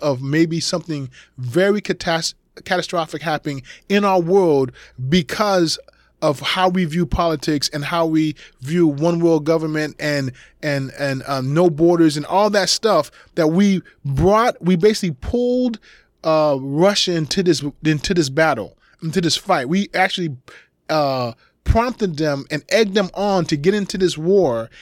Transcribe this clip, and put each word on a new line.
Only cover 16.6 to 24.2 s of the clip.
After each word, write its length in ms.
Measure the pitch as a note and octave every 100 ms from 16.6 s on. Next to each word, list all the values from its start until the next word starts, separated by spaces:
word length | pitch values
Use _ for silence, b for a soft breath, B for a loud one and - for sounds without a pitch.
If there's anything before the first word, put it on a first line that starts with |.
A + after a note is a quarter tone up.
| C3+ D3 F#3+ G3+ - E3+
into 260 | D3+ -
this, 220 | F3+ C#3 C#3+ -
into 300 | D#3 D3+ -
this 160 | F3+ C#3
battle, 480 | C3+ D#3+ B2 F2+ _ b b
into 180 | E3 F#3
this 140 | E3 -
fight. 320 | - E3+ B2+
We 220 | F#3 G3+ F3+
actually, 400 | F#3+ - E3 B2+ - B B _ -
uh, 420 | D#3 C#3 C3 A#2+ - b b
prompted 540 | - A3+ B3 - G3 D3
them 280 | D#3 C#3 -
and 120 | D3 -
egged 260 | G#3 G#3+ G3+
them 140 | F#3
on 320 | - G3+ F#3+ D#3+
to 100 | D3+
get 180 | E3
into 240 | G#3 F#3+ F#3+
this 200 | F3+
war, 520 | -